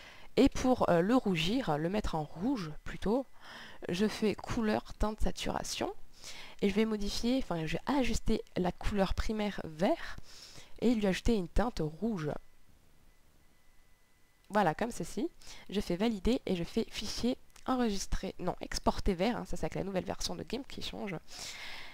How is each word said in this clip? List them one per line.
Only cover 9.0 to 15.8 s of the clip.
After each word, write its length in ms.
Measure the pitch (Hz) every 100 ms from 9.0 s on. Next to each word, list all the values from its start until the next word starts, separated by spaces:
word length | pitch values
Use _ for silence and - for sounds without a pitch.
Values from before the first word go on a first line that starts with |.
| 190
primaire 460 | - - 214 208 -
vert 520 | 160 156 202 330 - - - - - - - -
et 140 | 226
lui 140 | 226 202
ajouter 260 | 175 -
une 140 | 220 170
teinte 340 | - 226 -
rouge. 480 | 156 156 220 196 147 - - - - - - - - - - - - _ - - - - _ _ _ _ -
Voilà, 240 | 208 180
comme 160 | 156 240
ceci. 380 | - 170 - 330 - - - -
Je 120 | 190